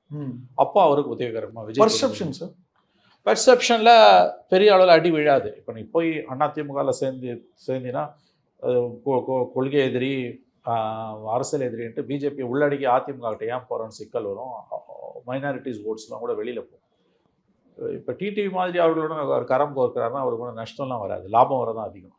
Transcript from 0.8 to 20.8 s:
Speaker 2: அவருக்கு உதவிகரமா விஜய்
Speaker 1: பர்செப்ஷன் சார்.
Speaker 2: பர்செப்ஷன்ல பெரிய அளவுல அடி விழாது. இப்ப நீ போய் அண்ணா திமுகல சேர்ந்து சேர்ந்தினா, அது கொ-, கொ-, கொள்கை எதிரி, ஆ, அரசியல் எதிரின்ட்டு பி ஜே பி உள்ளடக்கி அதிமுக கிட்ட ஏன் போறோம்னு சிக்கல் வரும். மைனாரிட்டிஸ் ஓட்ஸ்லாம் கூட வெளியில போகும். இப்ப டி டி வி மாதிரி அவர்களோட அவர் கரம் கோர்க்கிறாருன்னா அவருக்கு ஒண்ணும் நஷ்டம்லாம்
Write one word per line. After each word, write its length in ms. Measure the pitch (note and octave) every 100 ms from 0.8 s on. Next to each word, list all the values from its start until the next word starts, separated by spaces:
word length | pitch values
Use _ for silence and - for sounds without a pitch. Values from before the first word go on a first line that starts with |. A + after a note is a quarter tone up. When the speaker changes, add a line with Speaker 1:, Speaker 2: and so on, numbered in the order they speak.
Speaker 2:
அவருக்கு 320 | E3 C#3+ C3
உதவிகரமா 500 | A2+ B2 A2 G#2+ A2+
விஜய் 220 | G#2+ A2+ A3
Speaker 1:
பர்செப்ஷன் 440 | - C4+ - E3
சார். 200 | - - - _ _ _ _ _ _
Speaker 2:
பர்செப்ஷன்ல 1080 | - G3+ - B3 - A#3 A3 A3+ G#3 F#3 D#3+ - -
பெரிய 260 | F#3 G#3
அளவுல 120 | F#3 F#3
அடி 240 | D#3+ E3+
விழாது. 440 | D#3 D3+ C3+ G#2+ -
இப்ப 160 | -
நீ 80 | A2+
போய் 440 | - E3 E3 D#3
அண்ணா 280 | - C3 D3+
திமுகல 380 | D3+ C#3+ C#3 C3+
சேர்ந்து 600 | B2 C3+ C3 B2+ A#2 _ _ -
சேர்ந்தினா, 460 | C3 B2 C#3 D3 - _ _ _ _
அது 120 | B2+
கொ-, 520 | B2 A#2+ A#2+ C#3 B2+ C3
கொ-, 240 | C3 -
கொள்கை 280 | B2+ C3+ C#3+
எதிரி, 640 | C3 A#2+ C3 C3+ A#2+ A#2 _ _ B2
ஆ, 580 | A#2 A2 A2 A2 G#2+ G#2+
அரசியல் 460 | A#2+ C3 D3 B2
எதிரின்ட்டு 300 | A#2 A#2 D3
பி 140 | A#2 C#3
ஜே 140 | C#3+
பி 120 | C#3
உள்ளடக்கி 480 | B2 C3+ C#3+ C#3+ C3+
அதிமுக 380 | B2+ C#3 C3 A#2
கிட்ட 160 | G#2+
ஏன் 180 | A2 B2 A#2+
போறோம்னு 180 | A#2 A2
சிக்கல் 360 | - G#2+ A#2+
வரும். 260 | G#2 G2+ B2+ A2+ - - - - - - B2
மைனாரிட்டிஸ் 560 | C3 C#3+ B2+ C3+ A2
ஓட்ஸ்லாம் 340 | G#2+ G#2+ - A#2
கூட 140 | A#2+
வெளியில 220 | G#2+ A2+
போகும். 220 | A#2 - _ _ _ _ _ _ _ _ _ _ - -
இப்ப 200 | - -
டி 180 | B2 G3
டி 160 | G3+ G3+
வி 40 |
மாதிரி 280 | F#3 F3+ F3
அவர்களோட 400 | E3 D#3+ D#3 D#3+
அவர் 260 | C#3 C3
கரம் 320 | A#2+ C3 D3 C3+
கோர்க்கிறாருன்னா 340 | B2 B2 A#2
அவருக்கு 340 | C#3 B2+ A2+
ஒண்ணும் 200 | B2 A2+
நஷ்டம்லாம் 360 | A2+ -